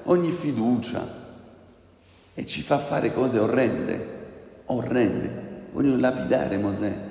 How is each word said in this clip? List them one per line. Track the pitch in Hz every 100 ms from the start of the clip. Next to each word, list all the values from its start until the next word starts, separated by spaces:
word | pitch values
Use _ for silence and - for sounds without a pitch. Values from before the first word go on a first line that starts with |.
ogni | - 180 170
fiducia | 151 147 120 113 120 - 101 - - - - - - - - - _ _ - -
e | - 127
ci | -
fa | - 147
fare | - 143 -
cose | - 131 117
orrende, | 110 - 120 - - 50 - - - - - - -
orrende. | 123 117 123 113 - - - - - -
Vogliono | - 139 127
lapidare | 127 127 123 127 135 98
Mosè | 101 98 107 117 -